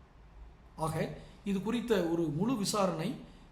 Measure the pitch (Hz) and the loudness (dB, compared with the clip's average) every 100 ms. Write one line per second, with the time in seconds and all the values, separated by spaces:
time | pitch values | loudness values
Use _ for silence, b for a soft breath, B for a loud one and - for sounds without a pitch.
0 | - - - - - - - - 160 156 | -20 -20 -20 -20 -20 -20 -20 -4 -2 0
1 | 233 B B B 202 196 202 240 240 202 | -2 B B B -2 -2 0 0 4 4
2 | 165 170 160 147 220 247 190 214 190 160 | 4 2 2 2 0 2 2 2 2 2
3 | 180 - B B B | -2 -4 B B B